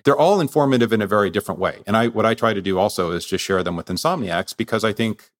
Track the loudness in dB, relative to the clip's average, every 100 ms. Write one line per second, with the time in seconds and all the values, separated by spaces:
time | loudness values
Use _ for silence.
0 | 2 4 4 4 2 2 2 4 2 2
1 | 2 2 2 0 -4 -4 -4 -4 -2 0
2 | 0 0 0 2 0 0 -2 0 0 0
3 | -2 -4 -4 -6 -2 -2 -2 -6 -6 -4
4 | -2 -2 -2 -4 -4 -8 -4 -2 -2 -2
5 | -4 -4 _